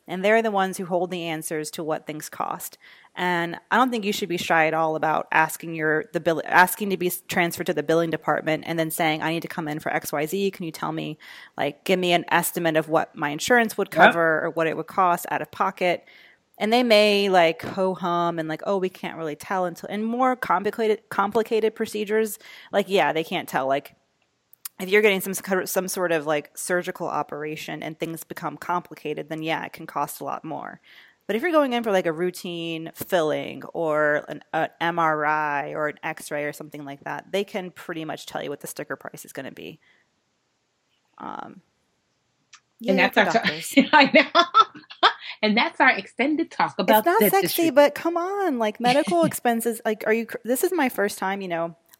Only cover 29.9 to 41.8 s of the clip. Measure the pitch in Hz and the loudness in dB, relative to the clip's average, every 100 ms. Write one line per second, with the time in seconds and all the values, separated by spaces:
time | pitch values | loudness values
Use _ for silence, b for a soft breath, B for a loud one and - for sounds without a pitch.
29.9 | 147 143 - 139 139 156 143 - - b | -6 -6 -6 -8 -8 -8 -10 -12 -16 b
30.9 | b b b - 202 349 311 277 240 226 | b b b -6 -2 2 2 2 0 2
31.9 | 190 170 156 180 175 185 170 165 160 160 | 0 0 -2 -2 -4 -10 -8 -6 -6 -10
32.9 | - - 185 156 143 139 139 - - 165 | -12 -2 2 2 0 -4 -10 -10 -4 -2
33.9 | 151 151 147 - 147 - 160 151 - 170 | 2 2 2 -2 -12 -6 -4 -2 -2 -4
34.9 | 170 160 151 151 156 151 143 147 151 151 | 0 2 2 0 0 0 -2 -4 -4 -4
35.9 | 147 160 156 - 147 147 147 151 147 143 | -4 -10 -10 -8 -6 -6 -8 -14 -14 -14
36.9 | 143 - 143 - 190 208 208 185 - - | -12 -10 -10 -4 -4 -4 -6 -10 -14 -12
37.9 | 165 156 156 - 151 151 143 - - 151 | -10 -8 -10 -8 -8 -8 -8 -10 -10 -10
38.9 | 135 - - - - 135 - 80 160 _ | -10 -12 -16 -16 -12 -12 -12 -16 -16 _
39.9 | _ _ _ _ _ _ _ _ _ _ | _ _ _ _ _ _ _ _ _ _
40.9 | _ _ - - 52 - 190 _ _ | _ _ -18 -14 -12 -14 -18 _ _